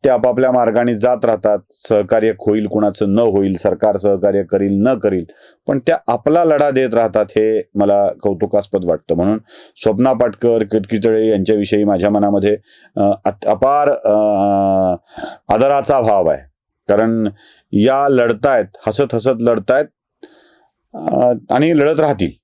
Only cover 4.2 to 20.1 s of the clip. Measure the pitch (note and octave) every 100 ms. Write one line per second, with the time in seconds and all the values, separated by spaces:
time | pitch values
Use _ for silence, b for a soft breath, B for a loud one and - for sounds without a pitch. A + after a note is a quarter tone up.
4.2 | G2+ G2+ F2 G2 G2 G2 A#2 B2 G#2 F#2+
5.2 | E2 b b b - C#3 - E3 - A#2+
6.2 | D3 E3 E3 D3 D3 C3 B2+ A2+ A2+ G#2+
7.2 | G2+ A2 A2 A2 - G2 G2+ G2+ G2 -
8.2 | G#2 F2+ G2 G#2 G2+ G2 F2 D#2+ - E2
9.2 | F#2+ A2 B B B - A2 G#2 C3 A#2+
10.2 | B2 G2+ A#2+ A#2 G#2 A2 G2 A2 A2+ A2
11.2 | A2 G#2 F#2 G#2+ G2 G#2 G#2 F#2+ G2+ G#2
12.2 | G#2 G2+ G2 G#2 b b b - G2+ G2
13.2 | G2+ G#2 G#2 G#2 C3 C#3+ C#3+ C3+ A2 G#2
14.2 | G#2+ G2+ G2+ G2 G2 F#2+ F#2 F2+ B B
15.2 | B B - A2 C3+ C#3 - C3+ A2 G2+
16.2 | E2 C2+ C#2 _ _ _ - G2+ A2+ A2+
17.2 | G#2+ G2+ b b b G#2 A#2 C3+ C#3 C3
18.2 | A#2+ G#2+ C#3 B2+ G2 - - - C#3 A#2
19.2 | A#2 A#2 A#2+ A2+ G2+ C3 D3+ _ _